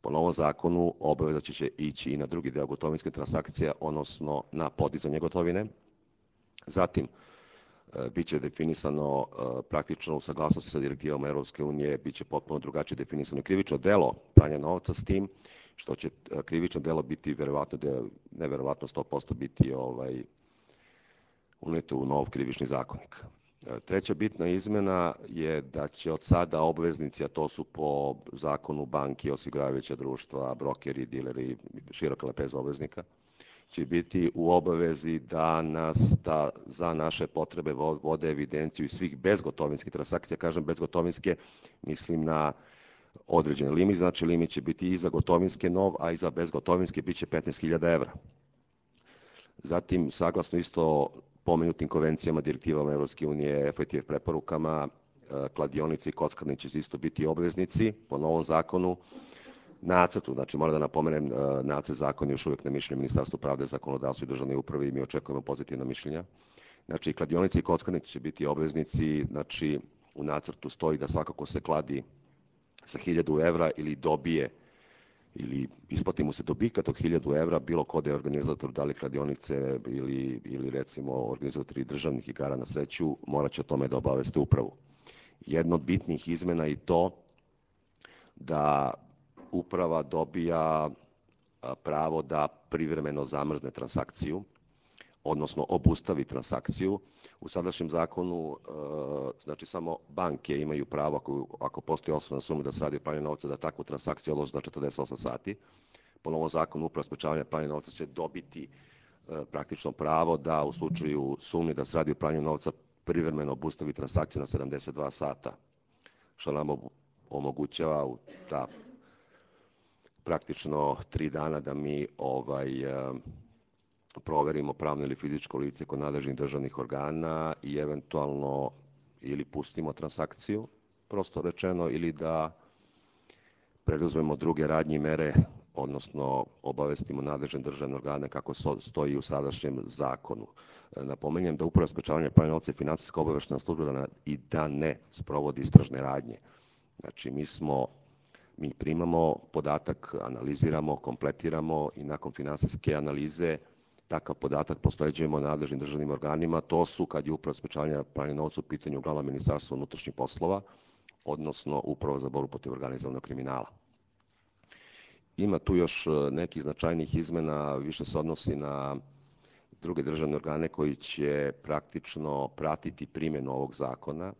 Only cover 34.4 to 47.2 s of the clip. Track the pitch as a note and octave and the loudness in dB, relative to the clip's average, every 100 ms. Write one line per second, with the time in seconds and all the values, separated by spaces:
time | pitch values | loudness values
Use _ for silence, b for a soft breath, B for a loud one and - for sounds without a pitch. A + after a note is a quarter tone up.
34.4 | E2 F2 E2 E2 E2+ D#2 D#2+ E2 B1 E2 | 6 6 6 2 2 2 -2 -2 -2 0
35.4 | D#2+ D#2+ D#2+ D#2 D#2+ D#2+ - - - D#2 | 2 2 2 0 0 4 6 6 4 2
36.4 | D2 - - - E2+ D#2+ D#2 - E2 - | 2 -2 -14 -4 0 2 0 0 -2 -2
37.4 | D#2 F2 D2+ C2+ D#2 D2+ D#2 D#2+ D#2+ D2 | -2 -2 -2 0 0 0 0 2 2 0
38.4 | C#2+ D2+ D#2 - C#2+ - F2+ C#2+ F#2 G2+ | 0 0 -2 -2 -4 -2 -4 0 4 4
39.4 | D2+ - D2 D2 - D2+ C#2+ F2 - E2+ | 2 -2 -2 -2 -6 -6 -2 -2 -2 -2
40.4 | E2+ E2 D2+ E2 E2 F2 E2+ E2+ F#2+ E2+ | 0 0 0 -2 0 2 2 2 0 0
41.4 | B B B B - D#2 - E2 D#2 D#2+ | B B B B -6 -6 -2 0 2 2
42.4 | D2+ C#2 B B B B B - - E2 | 2 0 B B B B B -20 4 4
43.4 | D2+ C#2 C#2 D#2 F#2+ F#2+ F2+ - E2 E2+ | 6 2 2 6 6 6 4 4 4 4
44.4 | E2 - C2+ D#2+ F2+ F2+ E2+ D#2 - F2 | 4 0 -2 -2 0 2 2 2 6 6
45.4 | F#2 - F2+ F2+ G2 D#2+ E2+ E2+ F2 E2+ | 6 2 0 4 2 2 -2 0 -2 0
46.4 | E2+ D2 C2+ F2+ F2+ - - F2 | 0 0 4 4 4 0 -2 -4